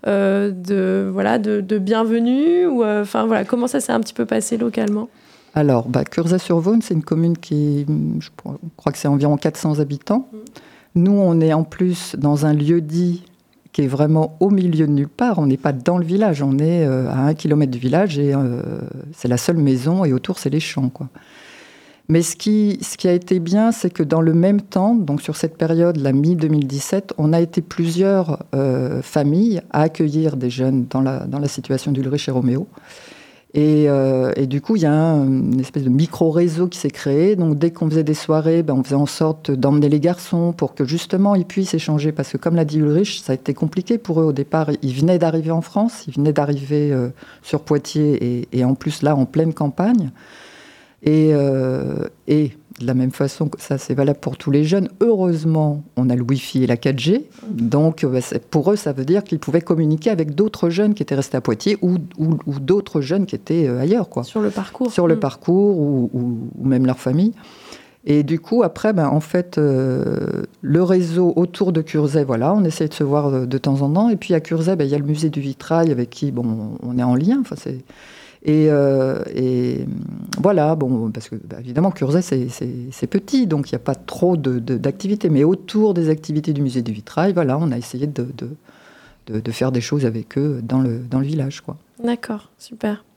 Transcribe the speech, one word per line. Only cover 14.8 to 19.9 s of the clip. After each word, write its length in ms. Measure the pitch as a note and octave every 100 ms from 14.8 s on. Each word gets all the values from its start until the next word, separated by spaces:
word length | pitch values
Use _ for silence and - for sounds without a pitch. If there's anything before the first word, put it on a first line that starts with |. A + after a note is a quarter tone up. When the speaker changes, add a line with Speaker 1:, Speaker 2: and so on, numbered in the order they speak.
| D#3
Speaker 2:
de 60 |
nulle 160 | C#3+ C#3+
part. 300 | - B3 F3+
On 80 | C#3+
n'est 100 | B2+
pas 140 | D#3
dans 260 | C3+ B2 F3+
le 60 |
village, 380 | E3 F#3+ G#3+ D3
on 160 | C#3 C3+
est, 260 | D#3 F3 D3+
euh, 220 | C3 B2+
à 80 | C3 C#3
un 80 |
kilomètre 360 | D#3 D3 D3 C#3+
du 60 | B2
village 400 | B2+ D3+ G3+ C#3+
et, 160 | C#3+
euh, 280 | C#3 C3 A#2+ - A2 - C3 C#3+
c'est 160 | D#3+ B2
la 80 | B2
seule 200 | - E3+
maison 460 | C#3+ C3 C3